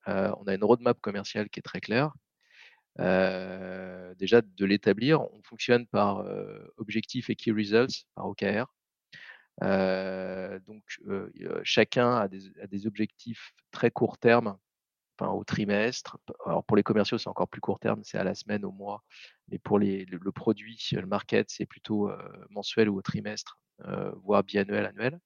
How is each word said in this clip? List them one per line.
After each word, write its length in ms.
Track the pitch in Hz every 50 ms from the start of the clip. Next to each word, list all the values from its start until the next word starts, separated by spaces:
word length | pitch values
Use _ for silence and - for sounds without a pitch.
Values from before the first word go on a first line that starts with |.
| _ 101
Euh, 260 | 98 98 98 - 98 -
on 60 | 101
a 100 | 101 98
une 80 | 95 104
roadmap 360 | 104 120 120 120 123 120 _
commerciale 480 | - 107 101 101 92 - - 101 104 101
qui 100 | - -
est 40 | -
très 180 | - - 98
claire. 320 | - - 104 120 143 151 143 - _ _ _ _ _ _ _ - - - _ _ _ _ _ -
Euh, 1160 | 87 90 92 92 95 95 95 92 92 95 92 92 95 92 92 95 92 92 92 92 90 90 90
déjà, 260 | 90 95 95 110 120
de 240 | 113 101 _ - 101
l'établir, 560 | 95 101 101 - 110 101 101 117 139 160 147
on 200 | - - - 107 -
fonctionne 420 | - - 110 - - 120 120 120
par, 340 | _ - 101 101 104 101 98
euh, 540 | 98 98 98 98 98 101 101 101 98 95 - -
objectifs 520 | 110 104 107 113 - - - 131 117 -
et 60 | 117
key 160 | - - 113
results, 540 | 104 107 107 101 104 113 123 131 - - - _ _
par 120 | - 95 98
O 60 | 101
K 100 | - -
R. 300 | 98 101 104 127 - _ _ _ _ _ _ _ _ - - - - - - _ _ _ -
Euh, 960 | - 95 98 95 95 95 92 95 95 95 95 95 92 92 92 95 92 95 98 95 95 98
donc, 160 | 107 107 _ _ - - - 107
euh, 220 | 101 98 92 - -
y-, 100 | - 50
euh, 160 | 50 50 50 -
chacun 540 | - - - 110 - - 131 120 120 123 117
a 100 | 104 98
des, 220 | 95 95 95 98 - 80
a 60 | 98 98
des 200 | 95 101 98 110
objectifs 680 | 104 104 110 104 _ _ - 117 113 - - - _ _ _ _
très 200 | - - - 117
court 260 | - - 120 107 - -
terme 400 | - 120 113 120 120 110 98 - _ _ _ _ _ _ _ _ _ _ _ -
enfin, 120 | - -
au 120 | 95 95 -
trimestre. 760 | - - - 107 98 101 101 107 120 127 - - - - - _
P-, 80 | - - - -
alors 180 | - 82 82 -
pour 140 | - 110 104
les 60 | 98
commerciaux, 340 | - 110 107 101 - - 113
c'est 120 | - 98
encore 200 | 95 - 92 -
plus 120 | - -
court 180 | - - 98 -
terme, 220 | - 113 110 107 104
c'est 140 | - - 101
à 60 | 95
la 120 | 95 98
semaine, 280 | - - 107 104 104 101
au 60 | 98
mois, 320 | 95 98 98 101 101 104 _ _ - - - - _ _ _ -
mais 100 | 90 85
pour 200 | _ - 104 101
les, 260 | 104 101 98 98 95
le, 140 | 92 92 85
le 100 | 90 98
produit, 480 | - - - - 107 104 107 110 117 - - -
le 140 | - 98 92
market, 440 | 92 101 101 - - - 110 104 -
c'est 160 | - - -
plutôt, 440 | - - - _ - 110 104 104 101
heu, 80 | 98 98 98 98 95 - - -
mensuel 400 | 101 104 101 - - - 110 107
ou 80 | 101 98
au 40 |
trimestre, 580 | 95 - - 110 104 104 107 104 - - - _ _ _ _ _ -
heu, 280 | 95 95 98 98 98 95 - -
voire 200 | 95 104 101 98
biannuel, 420 | - - 101 98 98 101 104 104
annuel. 340 | 101 101 101 110 127 151 175 _